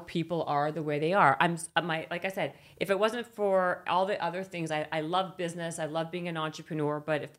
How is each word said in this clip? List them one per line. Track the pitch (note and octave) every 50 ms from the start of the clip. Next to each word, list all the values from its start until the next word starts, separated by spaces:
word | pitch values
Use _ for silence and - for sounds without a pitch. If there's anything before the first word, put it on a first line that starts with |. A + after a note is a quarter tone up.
| E3+
people | - - F3 D#3+ E3 F3 E3 D3
are | - C#3+ C#3+ D3 D3 D3
the | E3 D#3
way | D3+ D3 D3
they | D#3 D#3+ F#3
are. | G3+ F3+ C#3+ C3+ -
I'm | E3+ E3+ E3+
s-, | D#3+ - - _
uh, | E3+ D#3+
my, | F3 D#3+ D#3+ - -
like | E3 F3+ F3+
I | F#3+
said, | F#3+ G3+ E3+ C3+ - - - - - -
if | F3+ F3
it | G3 F#3+
wasn't | G#3 A3 A3+ A#3+ A#3
for | A#3 - - G#3 G3 F#3+ F#3+ F#3 F3+ F3 - -
all | - E3+ F3+ F#3+
the | F#3+ G#3 - -
other | E3+ E3 F3+ F#3+
things, | F#3+ F3+ F3 E3 D#3
I, | D#3 D3+ D3+ -
I | D#3+ D#3+ D#3
love | D#3 F3+ F#3 F#3+ F3+ D3+
business, | - F3+ E3 - E3+ E3+ E3 E3 E3+
I | D#3+
love | D3 D3+ E3 E3 E3
being | F3 F3+ F3
an | F3 E3 D#3+
entrepreneur, | D#3 D#3 D3+ - D#3+ - E3 D#3 D3 D3 D3 D3+
but | D3 - D#3 D3 D3
if, | D3+ -